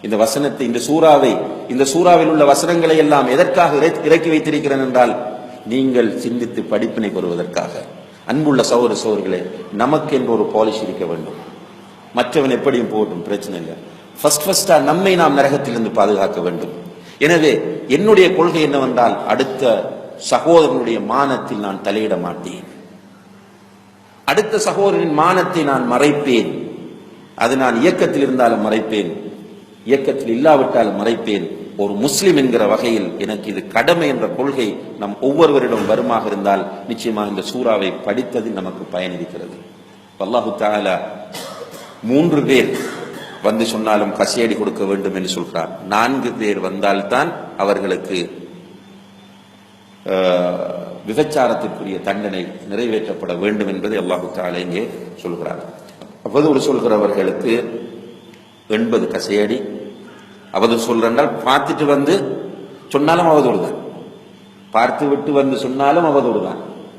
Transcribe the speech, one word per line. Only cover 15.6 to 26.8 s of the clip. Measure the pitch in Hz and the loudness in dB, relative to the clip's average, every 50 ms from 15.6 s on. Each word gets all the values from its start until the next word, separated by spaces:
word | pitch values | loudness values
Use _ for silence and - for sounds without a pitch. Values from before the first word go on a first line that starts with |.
| - - 120 117 113 104 - | -2 -4 -4 -2 -2 -2 2
பாதுகாக்க | 110 98 104 104 95 98 95 - 92 | 2 4 4 4 2 2 0 0 -2
வேண்டும். | 85 90 85 82 - - - - - - - - - - - - | -2 -4 -4 -4 -8 -10 -10 -14 -14 -16 -18 -20 -20 -20 -4 0
எனவே | 135 151 175 165 156 147 120 - - - - - - - | 2 4 4 6 6 4 4 2 0 -4 -6 -8 -2 0
என்னுடைய | 127 151 208 214 214 185 185 165 - | 0 2 6 6 8 8 8 6 6
கொள்கை | 156 165 175 156 165 | 2 2 2 2 2
என்னவென்றால், | 156 143 143 139 131 127 123 123 120 113 101 - - | 0 2 2 0 0 0 2 4 4 2 2 0 -2
அடுத்த | - 107 123 135 - - - 156 123 110 98 - - - - - - - - - - | -2 0 0 0 -2 -2 0 2 2 2 2 0 -4 -8 -12 -14 -16 -16 -12 -4 0
சகோதரனுடைய | 135 120 120 151 170 170 156 139 135 131 120 117 113 107 98 | 0 2 4 6 8 8 8 6 2 0 0 0 -2 -2 -2
மானத்தில் | 104 117 131 143 139 131 117 - - 127 104 | -2 0 0 2 2 0 -4 -4 -6 -6 -6
நான் | 104 101 95 95 - | -4 -6 -6 -4 -4
தலையிட | 101 101 110 110 107 95 90 | -2 -2 0 0 0 -2 -2
மாட்டேன். | 90 87 85 - 87 90 - - - - - - - - - - - - - - - - - - - - - - - - - - - - _ - - - - - - | -2 -6 -8 -8 -10 -12 -12 -12 -16 -18 -20 -20 -20 -20 -20 -20 -20 -20 -20 -20 -20 -20 -20 -20 -20 -20 -20 -20 -20 -20 -20 -20 -20 -20 _ -20 -20 -20 -20 -12 -4
அடுத்த | - - 214 208 214 220 208 | 0 0 0 0 0 0 0
சகோதரனின் | - 202 165 - 196 196 175 170 170 165 147 | 0 0 0 2 2 2 2 2 0 0 2
மானத்தை | 147 156 180 185 185 170 - - 170 151 | 2 4 4 4 2 0 0 0 0 0
நான் | 143 135 131 127 120 | 2 0 0 0 0
மறைப்பேன். | 120 123 139 147 143 147 - 139 123 110 98 85 78 - - - - - | 2 4 4 4 2 2 0 2 2 2 2 0 -4 -8 -8 -10 -12 -14